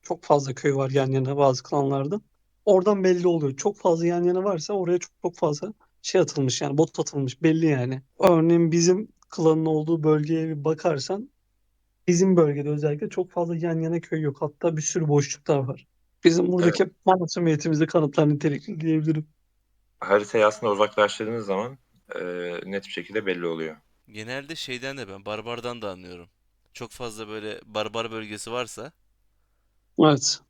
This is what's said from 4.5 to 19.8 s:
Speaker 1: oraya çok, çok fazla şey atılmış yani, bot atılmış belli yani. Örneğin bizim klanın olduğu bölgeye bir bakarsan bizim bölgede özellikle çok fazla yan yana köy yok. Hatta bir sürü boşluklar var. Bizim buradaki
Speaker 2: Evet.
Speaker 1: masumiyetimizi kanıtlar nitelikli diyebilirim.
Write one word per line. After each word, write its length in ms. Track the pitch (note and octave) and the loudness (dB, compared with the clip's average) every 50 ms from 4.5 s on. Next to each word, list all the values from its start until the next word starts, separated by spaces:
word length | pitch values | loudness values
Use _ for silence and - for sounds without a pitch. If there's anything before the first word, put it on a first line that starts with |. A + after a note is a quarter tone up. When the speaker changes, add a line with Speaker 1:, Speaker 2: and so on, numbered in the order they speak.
| F#3+ D#3+ D#3 - G#3 | -2 -4 -4 -6 -4
Speaker 1:
oraya 240 | G3 F3+ E3+ F3+ F3+ | -4 0 0 -2 -2
çok, 140 | - - _ _ | -2 -8 _ _
çok 140 | - F3 - | -8 -8 -4
fazla 360 | - - D#3 D3 D3 - G#3+ - _ _ _ _ _ | -2 -2 -2 -2 -4 -8 -12 -12 _ _ _ _ _
şey 180 | - - - F#3 | -10 0 2 2
atılmış 420 | E3 - - D3 C3+ B2+ - - | 2 2 0 -2 -2 -2 -2 -2
yani, 160 | D3+ C#3+ C#3 D3+ | -4 -2 2 2
bot 220 | E3 - _ - | 2 0 _ -6
atılmış 420 | D#3 - - C#3+ C3+ B2+ - _ | -6 -4 -4 -4 -4 -4 -6 _
belli 240 | D#3+ D#3+ D#3+ E3 E3 | 2 2 2 4 2
yani. 360 | D#3+ C#3+ B2+ B2 B2 C3 C3+ _ _ _ _ | 2 2 2 0 -2 -4 -8 _ _ _ _
Örneğin 540 | E3+ F#3+ F3 D#3+ D#3+ E3 E3+ E3+ E3+ D#3+ | 0 2 2 4 4 4 4 4 4 2
bizim 360 | E3 E3+ E3 F3 F#3 G3+ A3 - _ _ _ _ | 2 2 4 2 2 0 -2 -10 _ _ _ _
klanın 360 | - - D#3+ D#3+ D#3+ D#3+ D#3+ | -6 2 2 4 4 4 2
olduğu 360 | D#3+ D#3 D3+ D3+ D#3+ E3+ D#3 | 0 0 0 0 0 -2 0
bölgeye 460 | D3+ D#3 D3+ D3+ D3 D3+ E3 D#3+ D#3+ D#3+ | 2 2 2 2 2 0 -2 -2 -2 -4
bir 160 | D#3+ D3 C#3 | -6 -4 -2
bakarsan 680 | D#3 D#3+ D#3 - F3 D#3 C#3 C3 - F#3 G#3 B3+ - _ _ _ _ _ _ _ _ _ _ _ _ _ _ _ - | -4 -4 0 -2 -2 -2 -2 -4 -6 -6 -8 -8 -14 _ _ _ _ _ _ _ _ _ _ _ _ _ _ _ 0
bizim 280 | F3 E3+ F#3+ F#3+ F#3 | 2 4 4 4 6
bölgede 340 | E3+ D#3+ D3 C#3+ D3 C#3+ D3 | 6 4 4 2 -2 -2 -2
özellikle 380 | D3 D3 D3+ D3+ D3 D3 - - | -2 0 0 -2 -2 -2 -6 -6
çok 220 | - F#3+ F3+ F3+ | -4 -6 -6 -4
fazla 260 | _ F3+ F3 E3+ E3+ | _ -4 -4 -2 -2
yan 240 | D#3+ E3 E3+ E3 D#3+ | -4 -2 -2 -2 -2
yana 200 | D#3+ D#3+ E3+ E3 | -2 -2 -2 -4
köy 200 | - - E3+ D#3+ | -4 -4 -4 -2
yok. 220 | D#3 D3 C3+ - | -2 -2 -2 -4
Hatta 340 | D#3 D3 - _ - E3+ D#3+ | -8 -8 -6 _ -2 -2 -2
bir 60 | D#3 | -2
sürü 260 | D3+ - - F#3 D#3+ D3+ | -4 -4 -2 -2 0 2
boşluklar 500 | C#3+ C#3+ C#3 - - - _ - D#3 C#3 | 2 2 2 0 -8 -8 _ 0 0 0
var. 280 | C3 B2+ C#3 - _ _ _ _ _ _ _ _ - | 0 -4 -8 -12 _ _ _ _ _ _ _ _ 4
Bizim 280 | E3+ E3 F3+ F3+ F3+ | 4 4 6 2 2
buradaki 300 | F3+ F3+ F3 F3 E3 - | 2 4 4 2 4 2
Speaker 2:
Evet. 100 | F#3+ F3+ _ _ _ | 0 -2 _ _ _
Speaker 1:
masumiyetimizi 840 | F#3+ F#3 F#3 F3 D#3 - F3+ F3 E3 D#3 D3+ - E3 D#3 D3+ D#3+ | 4 4 4 2 -4 -2 0 2 2 2 2 2 0 2 2 2
kanıtlar 420 | D#3 - E3 D#3 C#3 C#3+ - D#3 D3 | 2 2 2 2 2 2 4 4 4
nitelikli 520 | D3 C#3 C#3+ D3+ C#3+ - - - G3 D#3 | 2 2 0 -2 -2 -2 -6 -10 -8 -4
diyebilirim. 480 | D#3+ E3 D#3+ D#3 D3+ D#3+ D#3 D#3 D#3 _ _ _ _ _ _ _ _ _ _ _ | -2 0 0 0 0 0 -2 -2 -4 _ _ _ _ _ _ _ _ _ _ _